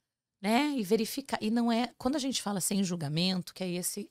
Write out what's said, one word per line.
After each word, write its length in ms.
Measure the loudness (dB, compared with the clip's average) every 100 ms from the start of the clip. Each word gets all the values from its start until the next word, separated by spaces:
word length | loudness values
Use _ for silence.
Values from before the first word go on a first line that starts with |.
| _ _ _ _
né? 320 | 0 2 2 0
E 60 |
verificar. 560 | 2 2 2 -4 -4 -2
E 80 | 0
não 200 | 2 4
é, 200 | 2 0 -2
quando 200 | -2 0
a 20 |
gente 240 | 0 -2
fala 180 | -2 -2
sem 220 | 0 0
julgamento, 680 | 0 0 -2 0 2 0 -4
que 80 | -6
aí 120 | -4 -4
esse 340 | -4 -6 -10